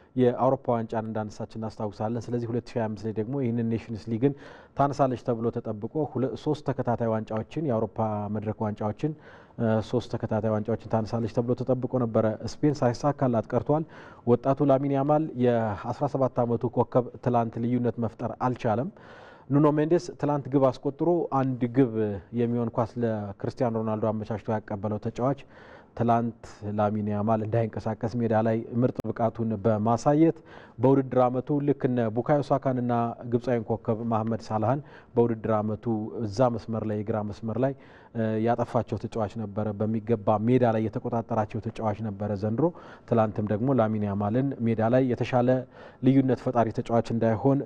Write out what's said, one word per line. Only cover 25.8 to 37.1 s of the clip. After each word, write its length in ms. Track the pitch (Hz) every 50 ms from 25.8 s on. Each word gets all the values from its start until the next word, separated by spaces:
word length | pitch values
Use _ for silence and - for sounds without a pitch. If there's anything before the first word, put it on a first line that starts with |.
| - _ -
ትላንት 500 | - 117 117 117 117 117 117 113 - - - - - 107 104
ላሚን 360 | 104 104 104 104 107 107 104 104
ያማል 340 | 104 104 104 110 113 107
እንዳይንቀሳቀስ 720 | 107 104 113 117 113 110 - 110 - 110 107 - - 110 123
ሜዳ 200 | 120 117 110 110 107
ላይ 160 | 113 113 113 113 113 - 123
ምርጥ 220 | 117 127 123 - - -
ብቃቱን 460 | 110 110 - 117 113 - - 113 113 110 101
በማሳየት 800 | 95 113 107 104 107 113 120 113 - 143 147 151 160 165 - - - - - - - - -
በውድድር 440 | - 113 131 139 139 131 131 127 127
አመቱ 280 | 123 123 127 127 - - 147 143
ልክ 200 | 143 143 139 - -
እነ 220 | 131 123 120 113 110
ቡካዮ 320 | 107 123 117 - 151 147 131
ሳካንና 500 | - 143 135 - 139 127 123 123 120 120 117 117 117 107 - 120
ግብፃዊን 400 | 123 120 120 - 131 120 117 104
ኮከብ 340 | - 113 107 - - 113 107 120
መሐመድ 360 | 117 113 107 110 113 113 107
ሳላህን 380 | - - 113 107 110 113 135 151 143 - - - - -
በውድድር 400 | - 120 120 117 117 110 107 107 110
አመቱ 320 | 107 107 107 107 104 - 120 113 107 107 110 80 107
እዛ 200 | 117 104 95 123 131 123
መስመር 360 | 120 107 - - 113 107 107
ላይ፣ 120 | 107 107 107
የግራ 200 | 101 107